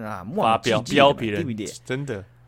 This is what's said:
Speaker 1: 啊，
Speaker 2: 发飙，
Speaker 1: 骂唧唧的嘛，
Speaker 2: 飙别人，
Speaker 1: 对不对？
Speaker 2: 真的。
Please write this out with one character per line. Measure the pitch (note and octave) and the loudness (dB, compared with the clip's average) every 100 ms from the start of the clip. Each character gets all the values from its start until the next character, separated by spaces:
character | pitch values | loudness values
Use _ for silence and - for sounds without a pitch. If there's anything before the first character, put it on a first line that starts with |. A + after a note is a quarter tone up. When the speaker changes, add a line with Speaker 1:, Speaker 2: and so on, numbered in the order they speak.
Speaker 1:
啊， | A2 G2+ F#2 F#3+ | -8 -10 -8 0
Speaker 2:
发 | A#2 A2+ | 2 2
飙， | B2 A2 | 2 0
Speaker 1:
骂 | |
唧 | A#2 | 2
唧 | C#3+ | 4
的 | |
嘛， | C#3 | 6
Speaker 2:
飙 | |
别 | C3+ A2+ | 4 -2
人， | G2+ | -2
Speaker 1:
对 | C3+ | -2
不 | G#2+ | -6
对？ | F#2+ - - | -8 -10 -6
Speaker 2:
真 | C3 C#3+ | -6 -6
的。 | G#2 F#2 - | -8 -10 -20